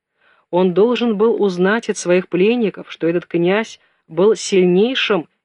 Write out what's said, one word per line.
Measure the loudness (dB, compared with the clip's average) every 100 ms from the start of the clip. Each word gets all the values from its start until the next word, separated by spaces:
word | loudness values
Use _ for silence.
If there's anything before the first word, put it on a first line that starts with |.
| _ _ _ _ _
Он | 0 2
должен | 2 2 2 -2 0
был | 0 0
узнать | -2 0 0 0 -4
от | -6
своих | 0 0 0
пленников, | 0 0 0 -2 -6 -16
что | -6 -4
этот | -4 -4
князь | -2 0 0 -4 -12 _ _ -8
был | 0 2
сильнейшим | 0 0 2 4 2 2 0 -2 -2 -4 _